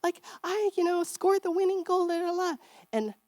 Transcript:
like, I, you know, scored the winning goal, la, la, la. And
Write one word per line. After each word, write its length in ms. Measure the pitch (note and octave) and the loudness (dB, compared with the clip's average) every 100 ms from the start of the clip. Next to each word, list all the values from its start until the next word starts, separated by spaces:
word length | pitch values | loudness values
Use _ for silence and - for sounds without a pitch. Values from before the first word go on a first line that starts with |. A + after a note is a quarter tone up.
like, 180 | F4 - - - | -2 -4 -14 -10
I, 260 | F4+ G4+ G#4 F#4+ | -4 0 0 2
you 60 | |
know, 200 | F4 F4 | 2 2
scored 400 | E4+ - F#4 G4 | -2 0 2 2
the 80 | F#4+ | 2
winning 320 | E4+ F#4+ F#4+ | 0 2 0
goal, 240 | E4+ F#4 F4 | 0 2 2
la, 100 | E4+ | 0
la, 140 | F4 | -2
la. 240 | F4 F4+ C4 - - - | -2 -2 -4 -12 -20 -6
And 200 | A3 G#3+ - | -4 -4 -8